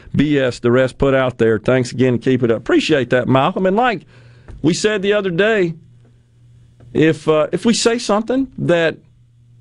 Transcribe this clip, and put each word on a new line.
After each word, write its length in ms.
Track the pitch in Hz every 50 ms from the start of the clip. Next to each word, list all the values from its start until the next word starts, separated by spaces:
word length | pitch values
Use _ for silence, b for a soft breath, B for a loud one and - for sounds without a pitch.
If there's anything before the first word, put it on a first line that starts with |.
| B B -
B 220 | - 143 151 147
S 220 | 135 131 123 117 -
the 120 | - 120
rest 280 | 120 131 131 127 - -
put 160 | 143 139 135
out 240 | 135 131 127 123 -
there. 180 | 113 113 113
Thanks 340 | 104 - 139 131 131 123 -
again 220 | - 113 131 131 120
and 80 | 113
keep 220 | - 131 131 120 127
it 80 | 113
up." 60 | 110
Appreciate 520 | 107 - - 349 311 - - 156 139 120 -
that, 180 | 131 123 120
Malcolm. 380 | 117 127 135 139 175 190 208 185
And 100 | 185 190
like 300 | 220 254 247 214 156 - B B B B B B B B B B B
we 140 | - 156 180
said 260 | - - 214 214 202
the 120 | 185 202 208
other 180 | 208 196 190
day, 420 | 170 165 202 220 226 208 180 165 160 - - - - - _ _ _ _ _ _ _ _ - - - - - - _ - - - -
if, 340 | - 151 160 151 156 -
uh, 200 | 156 156 156 151 -
if 140 | 175 180 -
we 80 | 233 220
say 240 | - - 233 233
something 540 | 247 - - 202 214 226 - 254 269 262 - - -
that 400 | 139 139 175 170 165 156 - - _ _ _ _ _ _ _ _ _ _ _ -